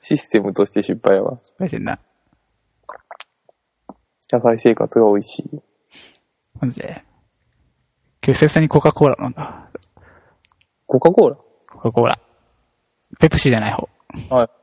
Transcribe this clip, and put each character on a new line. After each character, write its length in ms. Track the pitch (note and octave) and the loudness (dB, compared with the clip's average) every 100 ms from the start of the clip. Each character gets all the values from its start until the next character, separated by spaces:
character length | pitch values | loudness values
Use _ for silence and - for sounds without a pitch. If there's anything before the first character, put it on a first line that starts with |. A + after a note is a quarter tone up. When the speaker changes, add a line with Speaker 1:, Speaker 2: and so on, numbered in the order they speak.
Speaker 1:
シ 160 | - D3+ | -2 -4
ス 100 | - | 0
テ 100 | - | -2
ム 140 | G2+ | -2
と 140 | - G2+ | -2 -2
し 40 | |
て 120 | - | -2
失 180 | - A2+ | -6 -4
敗 140 | - G2 | 0 0
や 60 | |
わ。 180 | G2+ B2 | 0 -8
Speaker 2:
失 140 | _ _ | _ _
敗 80 | F3+ | -10
し 40 | |
て 60 | A2+ | -8
ん 60 | |
な。 140 | - - _ _ _ _ _ _ _ _ _ - _ - - _ _ _ _ _ _ - _ _ _ | -10 -12 _ _ _ _ _ _ _ _ _ -20 _ -20 -20 _ _ _ _ _ _ -20 _ _ _
Speaker 1:
野 120 | B2 | 0
菜 160 | A#2+ A2+ | 0 2
生 160 | A#2+ | 2
活 240 | A2+ A2 - | 2 0 2
が 80 | A2 | 4
美 60 | G#2 | 2
味 60 | G#2+ | -2
し 120 | - | -12
い。 220 | - D3 _ _ _ - - _ _ _ _ - | -14 -14 _ _ _ -20 -20 _ _ _ _ -8
Speaker 2:
マ 80 | C3 | -8
ジ 120 | - | -8
で。 240 | - E3 _ _ _ _ _ _ _ _ _ _ _ _ | -12 -14 _ _ _ _ _ _ _ _ _ _ _ _
今 120 | - | -2
日 60 | C3 | 2
久 140 | D3+ | 4
々 80 | D#3+ | 4
に 60 | D#3 | 2
コ 140 | D3+ | 2
カ・ 100 | D3+ | 2
コ 140 | - D3 | 2 2
ー 20 | |
ラ 80 | - | 2
飲 120 | B2+ | -6
ん 20 | |
だ。 380 | B2 D3 - - - _ _ _ _ _ _ _ _ _ _ | -10 -14 -16 -20 -20 _ _ _ _ _ _ _ _ _ _
Speaker 1:
コ 160 | _ C3 | _ 2
カ・ 100 | E3 | 4
コ 180 | F#3 D#3+ | 4 2
ー 20 | |
ラ？ 60 | - _ _ _ | 2 _ _ _
Speaker 2:
コ 100 | - | -8
カ・ 100 | A#2 | -4
コ 120 | A#2 | 0
ー 20 | |
ラ。 160 | A#2 - _ _ _ _ _ _ _ _ _ - | 0 0 _ _ _ _ _ _ _ _ _ 0
ペ 120 | D#3+ | 2
プ 80 | C3+ | 2
シ 100 | C#3+ | 0
じ 80 | A#2 | 0
ゃ 40 | |
な 100 | G#2+ | -2
い 20 | |
方。 160 | G#2 - _ _ - - | -6 -8 _ _ -18 -4
Speaker 1:
は 160 | B2+ | -2
い。 60 | A#2 _ | -2 _